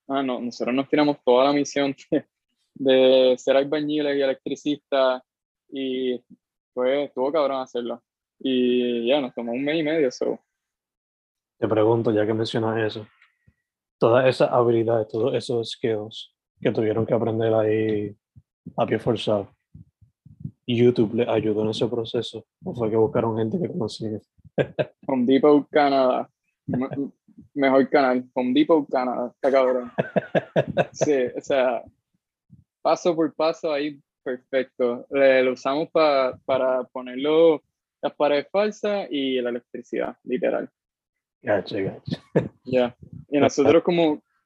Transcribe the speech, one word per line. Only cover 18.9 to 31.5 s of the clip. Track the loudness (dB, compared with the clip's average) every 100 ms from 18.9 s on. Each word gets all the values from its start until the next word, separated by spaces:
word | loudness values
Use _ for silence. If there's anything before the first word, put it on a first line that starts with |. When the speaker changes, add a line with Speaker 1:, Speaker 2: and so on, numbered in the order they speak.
| -2
Speaker 2:
forzado, | -2 -2 -2 -2 -4 _ _ -20 -20 _ _ _ -20 -16 -16 -12 -4
¿YouTube | 4 4 4 0
les | 0 0
ayudó | 0 0 -2
en | -2
ese | -2 -4
proceso? | -4 -4 -6 -6 -12 -18 _ -12
¿O |
fue | -6 -2
que | 2
buscaron | 2 2 0 -2
gente | -2 -2
que | -4
conocía? | -4 -6 -6 -8 -8 -12 _ _ -4
<laughs> | -4 -4 -6 _ -4
Speaker 1:
Home | -2 2
Depot | 4 6 4 2
Canadá. | 0 2 2 2 0 -4 _ _ _ -6
Me-, | -4 -4 -6 -10 -12 _ -20 -12
mejor | -2 2 4 4
canal. | 2 2 0 -4
Home | -4 0
Depot | 2 4 2 2
Canadá. | -2 -2 -4 -8 -4
Está | 2
cabrón. | 2 2 0 -4 -6
Speaker 2:
<laughs> | -4 -4 -2 -4 -2 -2 -2 -4 -4
Speaker 1:
Sí, | -2 0 0 -2 -6
o |
sea, | -2